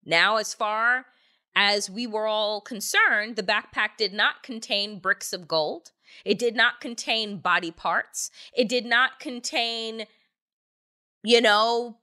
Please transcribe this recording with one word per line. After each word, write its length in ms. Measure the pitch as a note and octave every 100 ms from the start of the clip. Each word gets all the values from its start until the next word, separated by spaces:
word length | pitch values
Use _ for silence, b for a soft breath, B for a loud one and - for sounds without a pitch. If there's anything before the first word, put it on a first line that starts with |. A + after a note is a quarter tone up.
| -
Now, 320 | E3 F#3 A3
as 160 | G#3
far 540 | - G#3 G#3+ A#3 B3+ C4 b b b _
as 360 | F#3 G3+ G#3 G3+
we 180 | F#3+ A#3+
were 200 | G#3+ A3
all 340 | G#3+ G#3 G#3
concerned, 720 | - G#3+ - G4 G#4+ A3+ G#3+ A3
the 80 |
backpack 540 | G3 G#3 - - G#3+ -
did 160 | G#3
not 300 | G#3 A#3+ -
contain 560 | - A3+ - G3+ G#3 G3+
bricks 340 | F#3 G3 -
of 140 | F#3 E3
gold. 440 | D#3+ D#3 D#4+ - _ B B
It 160 | G3 G#3
did 160 | A#3+ A3
not 240 | A#3 -
contain 600 | - A#3 - A3+ G#3+ G3+
body 320 | F3+ F3 E3+
parts. 600 | E3 F3+ F3 - - - B B
It 160 | - A3+
did 160 | B3 A#3+
not 340 | A#3+ C4 -
contain, 840 | D4+ A#3+ - D4+ A#3 A#3 A3+ A3+ G#3 b b _ _ _ _ _ _ _ _ _
you 180 | G#3+ A#3
know 560 | A3+ G#3 A3+ A#3 A#3+ A3